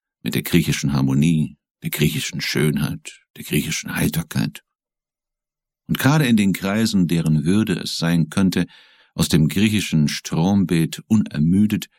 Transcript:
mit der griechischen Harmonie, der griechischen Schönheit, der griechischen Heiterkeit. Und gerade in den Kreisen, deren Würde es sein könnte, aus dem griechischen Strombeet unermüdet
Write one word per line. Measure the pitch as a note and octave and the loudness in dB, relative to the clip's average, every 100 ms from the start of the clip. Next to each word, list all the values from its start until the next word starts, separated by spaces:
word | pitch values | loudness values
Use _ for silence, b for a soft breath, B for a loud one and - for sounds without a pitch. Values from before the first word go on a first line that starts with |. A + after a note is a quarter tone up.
| _ _ | _ _
mit | - | -6
der | C2+ | -6
griechischen | - F2 D#2+ C#2 C#2 | 0 0 2 -2 -2
Harmonie, | C#2 C2+ C2+ D#2 D#2+ D2 - _ _ | 0 0 2 2 2 0 -6 _ _
der | E2 | -10
griechischen | - D2+ - - D3 | -2 -2 -2 -6 -6
Schönheit, | - - D#2 C#2+ - - - - _ - | -6 -2 0 0 -4 -6 -14 -20 _ -18
der | |
griechischen | - - - - - E2 | -6 -4 -4 -6 -6 -4
Heiterkeit. | - - - - - - _ _ _ _ _ _ _ _ _ _ _ _ - | -2 -2 -4 -4 -4 -6 _ _ _ _ _ _ _ _ _ _ _ _ -6
Und | - | -2
gerade | C3 D#3 C3 | 2 2 4
in | A2+ | 4
den | G2+ | 2
Kreisen, | F2 G2 G#2 A2 G2+ E2+ | 0 -2 0 0 2 2
deren | E2+ D#2 D#2 | 0 0 0
Würde | D2 G2+ G#2 | 2 2 0
es | F2 - - | -2 -6 -4
sein | E2+ E2+ D#2 | 0 0 0
könnte, | - F#2+ F2+ E2+ B B B B | 2 2 2 -2 B B B B
aus | - D#2+ | -4 2
dem | E2+ D2+ | 2 2
griechischen | F#2+ G#2+ G#2 E2 D#2+ D2 | 2 2 2 0 0 0
Strombeet | - - E2 F2 G2+ F2+ E2+ D#2 - - | -2 -6 -2 2 2 2 0 0 -4 0
unermüdet | A2 D#2+ D2 D#2 F#2 G#2 G2+ - | 0 2 0 2 4 4 0 -4